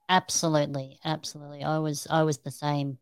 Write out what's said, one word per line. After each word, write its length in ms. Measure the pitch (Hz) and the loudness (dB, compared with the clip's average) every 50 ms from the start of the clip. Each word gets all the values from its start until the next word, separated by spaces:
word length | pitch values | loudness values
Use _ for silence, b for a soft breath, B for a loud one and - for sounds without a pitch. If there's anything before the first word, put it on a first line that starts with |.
| _ - | _ 2
Absolutely. 880 | 185 185 - - - - - 165 156 151 147 147 143 139 135 135 135 - - | 2 2 2 2 -2 0 2 2 2 2 2 0 -2 -6 -8 -10 -12 -8 -4
Absolutely. 580 | 160 156 156 - - - 151 147 143 147 143 139 | -4 -4 -4 -6 -10 -12 -14 -14 -16 -12 -6 -2
I 140 | 147 156 156 | -2 0 0
was, 260 | 156 156 147 139 - - | 0 0 -2 -4 -4 0
I 140 | 160 160 160 | 2 4 4
was 140 | 156 147 - | 4 2 0
the 140 | - 143 | -4 -10
same. 460 | - - 151 147 147 143 139 139 135 - | -8 -4 0 0 0 2 0 -2 -4 -8